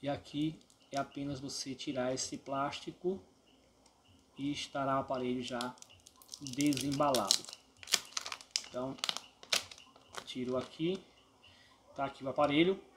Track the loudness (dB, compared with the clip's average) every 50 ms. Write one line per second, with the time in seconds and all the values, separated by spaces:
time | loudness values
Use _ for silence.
0 | -2 -2 -4 -4 -6 -8 -2 0 0 0 -2 -4 -14 _ -20 _ -18 _ -2 -2
1 | -2 -2 -4 -6 -4 -4 -4 -4 -6 -6 -6 -6 -6 -6 -6 -6 -4 -4 -2 0
2 | 2 0 0 0 -2 -4 -6 -8 -6 -4 0 0 0 0 -2 -4 -8 -10 -12 -4
3 | -2 -2 -2 -2 -6 -16 -20 _ _ _ -20 -20 _ _ _ _ -20 -20 _ _
4 | _ -20 -20 -20 _ _ _ -4 -2 -2 0 -2 -4 -4 -2 0 2 4 4 2
5 | 2 2 0 0 2 2 0 0 0 -2 -2 -2 -2 -2 -4 -8 -16 -20 -20 -20
6 | -20 -20 -20 -20 -16 -16 -14 -10 -8 -6 0 4 4 4 4 4 2 0 2 2
7 | 4 4 4 4 6 6 4 4 4 -2 -16 -18 -20 -20 -20 -20 -8 2 2 2
8 | 2 2 -8 -8 -8 -8 -10 -12 -14 -6 -6 -6 -6 -4 -6 -4 -4 -4 -4 -6
9 | -6 -6 -6 -8 -8 -14 -20 _ -6 -2 -2 -2 -2 -4 -16 -20 -20 -20 -20 -20
10 | -20 -14 -14 -14 -12 -8 -6 -4 -2 0 0 -2 -2 -4 -6 -2 0 0 0 -2
11 | -6 -14 -20 -20 -20 _ _ -20 _ -20 -20 -20 -20 -20 -20 -20 _ -18 -6 -4
12 | -4 -4 -4 -6 -6 -4 2 4 4 6 8 6 6 6 6 0 -2 -16 -20